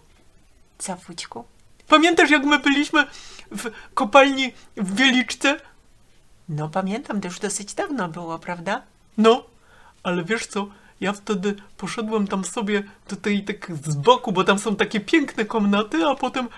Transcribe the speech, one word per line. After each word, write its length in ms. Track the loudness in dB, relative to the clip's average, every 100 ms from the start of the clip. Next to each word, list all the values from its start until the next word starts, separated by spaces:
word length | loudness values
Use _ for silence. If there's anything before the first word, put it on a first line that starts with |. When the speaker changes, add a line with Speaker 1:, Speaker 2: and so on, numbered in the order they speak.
| _ _ _ -20 _ _ _ -14
Speaker 1:
Co, 180 | -12 -12
Fućku? 480 | -14 -14 -14 -14 -18 _ -20 _ 4
Speaker 2:
Pamiętasz, 420 | 4 6 4 4
jak 140 | 4
my 140 | 4 2
byliśmy 480 | 4 2 2 0 0 -4 -20 -20 -14
w 200 | -10 -10 -12 -8
kopalni 580 | -4 6 8 8 4 -2 -6 -14 -8
w 200 | -4 2
Wieliczce? 640 | 4 4 0 0 0 0 -6 _ _ _ _ _ _ _ -10
Speaker 1:
No, 200 | -6 -4
pamiętam, 520 | -4 -4 -6 -6 -6
to 80 | -6
już 100 | -6
dosyć 360 | -6 -6 -8
dawno 340 | -8 -6 -6 -6
było, 300 | -8 -10 -10
prawda? 440 | -8 -8 -6 -6 -8 _ _ 4
Speaker 2:
No, 260 | 6 4 0 _ _ -20 -20 _
ale 220 | -4 -2
wiesz 220 | -2 -4 -4
co, 220 | -6 -8 -10 _ -8
ja 120 | -6
wtedy 440 | -4 -4 -2 -2 -4 -10 -12
poszedłem 500 | -10 -6 -2 -2 0
tam 180 | -2
sobie 380 | -4 -4 -2 -2 -4 -14 -12
tutaj 360 | -6 -2 -2
tak 280 | -4 -8 -8 -8 -4
z 100 | 0
boku, 360 | 4 4 2
bo 120 | 0
tam 140 | 2 2
są 180 | 0 -2
takie 240 | -2 -2
piękne 440 | 0 0 0 -4
komnaty, 600 | -2 0 2 2 0 0 0
a 80 |
potem 340 | 0 -4 -4 -6